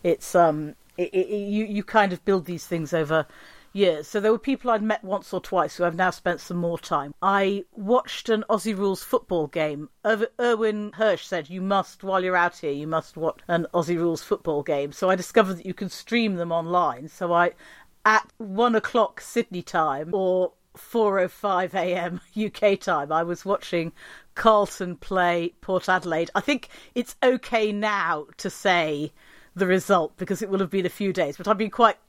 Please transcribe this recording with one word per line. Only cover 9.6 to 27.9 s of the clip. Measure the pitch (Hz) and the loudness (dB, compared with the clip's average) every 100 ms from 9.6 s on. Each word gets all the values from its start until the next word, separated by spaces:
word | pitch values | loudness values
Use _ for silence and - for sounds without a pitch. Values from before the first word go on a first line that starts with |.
| 156 143 151 _ | -2 -4 -12 _
Irv-, | 214 220 226 - | -2 0 -2 -2
Irwin | 240 226 220 214 208 | 0 2 0 -2 -8
Hirsch | 170 220 180 - | 0 0 0 -2
said, | 175 151 | -8 -6
"You | 185 | -6
must, | 190 196 - - | 0 0 -2 -10
while | 190 190 | -2 -2
you're | 185 180 | 2 2
out | 175 - | 0 -2
here, | 156 | -6
you | 143 151 | -4 -2
must | 160 - - | -4 -4 -4
watch | 160 - - | -4 -4 -2
an | 170 165 | -2 0
Aussie | 175 156 175 | -2 0 0
Rules | 170 160 | 0 -2
football | - 202 - 147 | -4 -4 -2 -4
game." | 143 143 143 | -2 -2 -2
So | - 185 | -2 0
I | 190 | 0
discovered | 180 226 190 175 | 2 2 2 -2
that | 190 | -8
you | - | -8
can | 190 | -8
stream | - - 233 220 180 | -10 -2 0 0 -2
them | 170 | -2
online. | 165 165 180 160 123 151 | -2 0 2 2 -2 -14
So | - 175 | -6 2
I, | 170 175 - - - - _ | 4 4 0 -20 -20 -20 _
at | 214 220 - _ | 4 4 2 _
one | 214 190 240 | -6 2 2
o'clock | 220 - 247 202 - | 2 2 2 2 -2
Sydney | - 240 - 180 | -4 -4 -2 -8
time, | - 170 156 135 156 | -4 0 0 -2 -4
or | 190 190 185 180 _ _ - | 0 2 2 0 _ _ -20
four | - 233 208 196 | -6 0 2 2
oh | 180 | 0
five | - 208 180 185 185 | -2 -2 0 0 -2
A | 175 180 | -2 -2
M | 175 175 _ | -4 -8 _
U | 214 214 | -6 -6
K | - 208 196 | 2 2 2
time, | - 160 143 | 0 -2 0
I | 156 | -2
was | 170 170 190 | 0 -6 -2
watching | 208 - 175 165 - - - _ | -4 -2 -4 -4 -10 -20 -20 _
Carlton | - 220 214 196 - 185 175 | 2 6 6 2 -4 -8 -8
play | - 185 175 175 170 _ | -4 0 2 0 -2 _
Port | - 185 - | -4 -2 0
Adelaide. | 185 175 160 170 | 0 0 -2 -2
I | - | -2
think | - 285 - - - 247 | 0 -4 -4 -20 -8 -6
it's | 233 - | -6 0
okay | 262 247 - 233 214 | 2 2 -2 0 0
now | 202 214 | 0 -2